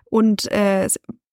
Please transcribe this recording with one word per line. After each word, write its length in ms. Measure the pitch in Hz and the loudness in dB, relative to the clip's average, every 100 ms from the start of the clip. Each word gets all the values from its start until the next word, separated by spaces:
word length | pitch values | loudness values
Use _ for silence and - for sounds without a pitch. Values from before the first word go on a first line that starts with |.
und, 440 | _ 220 220 202 - | _ 0 2 0 -2
äh, 320 | - 202 190 | 0 0 0
s-, 160 | - - - - _ | -2 -6 -10 -20 _